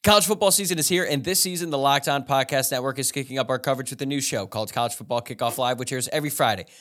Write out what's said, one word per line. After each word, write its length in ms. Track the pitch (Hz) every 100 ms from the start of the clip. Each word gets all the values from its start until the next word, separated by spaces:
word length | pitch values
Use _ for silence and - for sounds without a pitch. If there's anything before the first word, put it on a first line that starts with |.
College 240 | - 208
football 260 | 196 214 202
season 260 | 185 190 175
is 120 | 143
here, 160 | 180
and 180 | 175 143
this 160 | 127 190
season, 300 | 185 175 170
the 80 | 143
Locked 320 | 139 143 151
On 160 | 143
Podcast 480 | 131 139 127 135 127
Network 260 | 131 135 135
is 100 | 127
kicking 300 | 139 131 135
up 100 | 127
our 80 | 127
coverage 320 | 135 131 131
with 120 | 120
a 40 |
new 140 | 139 143
show 260 | 131 127
called 280 | 98 110 107
College 220 | - 120
Football 260 | - 104 120
Kickoff 360 | - 113 120 120
Live, 220 | 123 123
which 140 | 127
airs 160 | 131 120
every 180 | 156 147
Friday 360 | - 127 98 - -